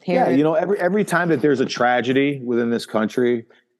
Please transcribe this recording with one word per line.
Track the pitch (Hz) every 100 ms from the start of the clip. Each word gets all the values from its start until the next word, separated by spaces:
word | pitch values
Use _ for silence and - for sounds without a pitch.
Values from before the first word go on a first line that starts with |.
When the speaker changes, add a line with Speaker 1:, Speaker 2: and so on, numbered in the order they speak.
| -
Speaker 1:
Yeah, | 254
Speaker 2:
parents. | 131 135
Speaker 1:
you |
know, | 151
every, | 160 175 202
every | 180 208
time | 196 170 175
that | 147
there's | 156 127
a | 123
tragedy | - 123 123 120 135 139 139
within | 120 117 117
this | 117
country, | - 110 110 - 123 120 - _ _